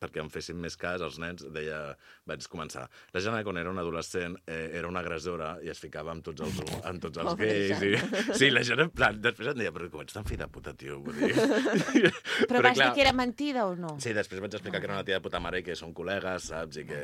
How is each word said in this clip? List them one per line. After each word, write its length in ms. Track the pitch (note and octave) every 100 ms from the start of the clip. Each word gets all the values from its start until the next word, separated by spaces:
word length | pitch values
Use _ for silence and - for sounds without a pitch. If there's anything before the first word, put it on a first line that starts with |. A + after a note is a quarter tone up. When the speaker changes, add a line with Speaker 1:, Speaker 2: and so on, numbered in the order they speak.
Speaker 1:
perquè 160 | D#2+ D#2+
em 80 | D2+
fessin 240 | - D#2 E2+
més 180 | E2+ -
cas, 240 | F2 F2+
els 200 | D#2+ D2
nens, 240 | E2 F2+ C#2+
deia... 420 | D#2 D#2 D2+ D2 C#2+ - - -
Vaig 140 | D#2 -
començar. 380 | F2 D2 C#2 B1+ - -
La 60 | F2+
Jana, 220 | G2+ A2+
quan 140 | G#2 F2
era 120 | E2+
una 120 | F#2
adolescent, 540 | E2+ E2 D#2+ F#2 F2 F#2 -
eh, 240 | D#2+ D#2+
era 140 | E2 E2
una 140 | F2+
agressora 580 | E2 E2 E2+ F2 D#2 E2+
i 80 | D#2+
es 80 | D#2
ficava 300 | D#2+ D2+ D#2+
amb 140 | E2
tots 180 | E2+ D2+
els, 180 | D2+ - - -
amb 160 | E2+ F2+
tots 200 | E2+ E2
els 80 | E2 E3+
Speaker 2:
Pobra 100 | G#2+
Speaker 1:
gais. 240 | G#2 G2 G2+
I, 80 | G2 G2+
Speaker 2:
Jana. 360 | F3+ F#2+ A3+ G3+
Speaker 1:
sí, 140 | C3+
la 140 | A#2+
Jana, 180 | A#2+ A#2+
en 80 | E3
plan, 320 | - A#2+ G#2+
després 260 | A2+ A2+ A#2
em 100 | C3+
deia, 120 | F#2+
«Però 200 | D#2+ E2+
com 100 | D#2
ets 120 | C#2
tan 120 | - A2
fill 140 | E2
de 80 | D2
puta, 260 | - -
tio?» 260 | C#2+ C#2 C#2+
Vull 140 | C#2 A3
dir. 140 | - -
Speaker 3:
<laughs> 20 |
Però 1120 | B3 A3+ C4 G#3 - - F#3 - - - -
Speaker 1:
Però, 140 | B3
Speaker 3:
vas 100 | B3
Speaker 1:
clar, 140 | B3+ C4
Speaker 3:
dir 60 | B3
que 60 |
era 120 | C4+
mentida 540 | B3+ B3 A3+ D4 B3+ G3+
o 80 | F3
no? 240 | E3+ D3
Speaker 1:
sí, 120 | B2
després 300 | G#2 G2 F#2
vaig 140 | G2+ G#2
explicar 240 | F#2+ G2
que 40 | F#2+
era 60 | G2
una 80 | F#2
tia 140 | F#2+
de 20 |
puta 180 | F#2 F2
mare 200 | E2+ F2+
i 40 |
que 120 | F2+ E2
som 180 | E2+
col·legues, 560 | E2+ E2+ G2 F2+ F2+ -
saps? 280 | D#2+ E2 C#2+
I 80 | D#2+
que, 120 | D2